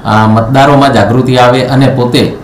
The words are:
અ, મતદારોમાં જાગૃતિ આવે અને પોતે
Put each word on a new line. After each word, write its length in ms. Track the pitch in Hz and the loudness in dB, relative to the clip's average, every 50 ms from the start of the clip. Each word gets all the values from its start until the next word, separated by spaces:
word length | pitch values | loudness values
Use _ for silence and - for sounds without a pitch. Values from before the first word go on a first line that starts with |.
| - | -4
અ, 240 | 110 107 110 110 110 | -2 0 0 2 2
મતદારોમાં 640 | 110 110 113 110 135 135 135 143 143 139 135 139 131 | 0 0 0 0 0 0 2 2 2 2 2 0 0
જાગૃતિ 440 | 110 101 101 113 127 120 123 127 127 | 0 0 0 0 0 0 0 0 2
આવે 280 | 123 123 123 131 127 | 2 2 2 0 -2
અને 300 | 127 135 131 135 131 123 | -2 0 0 0 0 0
પોતે 420 | 123 120 120 123 139 104 82 - - | -2 -4 -2 0 -2 -2 -2 -6 -10